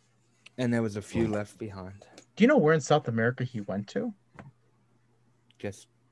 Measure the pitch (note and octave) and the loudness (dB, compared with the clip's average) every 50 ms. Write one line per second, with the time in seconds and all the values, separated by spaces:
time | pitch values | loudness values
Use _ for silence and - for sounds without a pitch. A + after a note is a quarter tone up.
0 | _ _ _ _ _ _ _ _ - - _ - B2+ A#2+ A#2+ A#2 A2+ A2 A2 G#2+ | _ _ _ _ _ _ _ _ -20 -12 _ -4 -2 0 0 0 0 -2 -4 -6
1 | G2 - - A#2 A2+ A2 G#2 G#2 G#2 G#2 - - A2+ G#2+ G2 F#2+ F#2 F#2+ G2+ G2+ | -8 -4 -2 0 0 0 0 -2 -6 -8 -10 -12 -12 -12 -10 -12 -14 -14 -16 -18
2 | - - - - - _ _ - G#3 C4 D4+ B3+ D3+ D3+ D#3+ D#3 - - D3+ D3+ | -20 -20 -20 -20 -20 _ _ 4 4 6 6 6 6 4 4 4 2 2 2 2
3 | - - A2+ A2+ A2+ A#2+ C3 - C3 B2 - G#2+ G2+ - F#2+ G2+ G2 - - G3+ | 2 0 -2 0 0 0 0 -2 -6 -6 -6 -8 -8 -6 -6 -6 -6 -6 -6 -4
4 | A3+ A#3+ G#3 _ _ _ _ - - - - _ _ _ _ _ _ _ _ _ | -4 -6 -8 _ _ _ _ -20 -20 -20 -20 _ _ _ _ _ _ _ _ _
5 | _ _ _ _ _ _ _ _ _ _ _ - - G2+ G2 - - _ _ _ | _ _ _ _ _ _ _ _ _ _ _ -12 -10 -10 -10 -12 -16 _ _ _
6 | _ _ | _ _